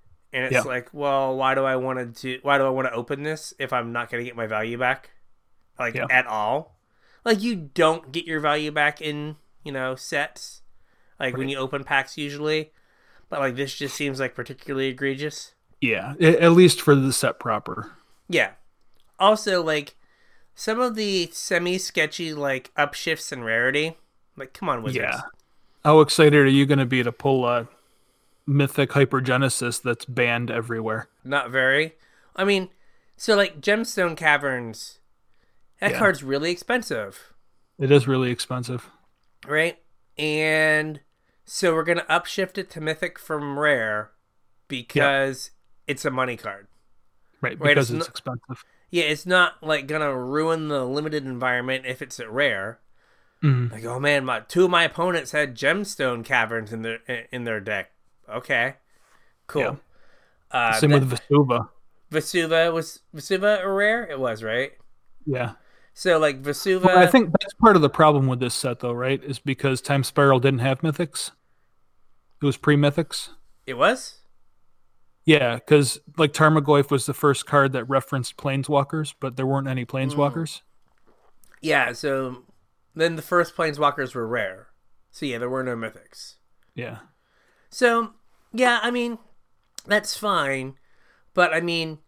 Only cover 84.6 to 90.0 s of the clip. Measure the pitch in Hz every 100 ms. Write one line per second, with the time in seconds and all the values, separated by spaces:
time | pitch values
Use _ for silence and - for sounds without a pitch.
84.6 | - _ _ _ _ - 143 117 123 131
85.6 | 127 117 110 - - - - - _ _
86.6 | _ - 120 113 - _ _ _ _ _
87.6 | _ - 240 233 220 - _ _ _ 226
88.6 | 247 240 233 247 240 226 - - _ _
89.6 | _ - - 208